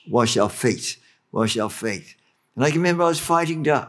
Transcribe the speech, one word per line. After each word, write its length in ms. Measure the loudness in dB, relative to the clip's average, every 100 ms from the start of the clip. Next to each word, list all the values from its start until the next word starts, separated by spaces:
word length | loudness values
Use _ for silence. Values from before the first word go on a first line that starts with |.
| -2
wash 300 | 2 2 2
our 100 | 0
feet, 480 | 0 -2 -2 -6 -10 _ _ _
wash 280 | -2 0 0
our 100 | -4
feet. 460 | -4 -6 -6 -12 -20 _ _ _ -2
And 80 |
I 60 | 0
can 80 | 2
remember 260 | 0 2
I 40 | 2
was 120 | 0
fighting 440 | 0 0 0 -2
to 220 | 0 0